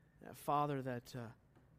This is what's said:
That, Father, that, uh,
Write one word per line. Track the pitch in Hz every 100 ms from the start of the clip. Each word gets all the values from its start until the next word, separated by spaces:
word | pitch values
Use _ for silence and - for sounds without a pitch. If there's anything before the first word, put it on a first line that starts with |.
| - -
That, | - -
Father, | - 147 147 139
that, | 131 123 -
uh, | 127 113 - - - -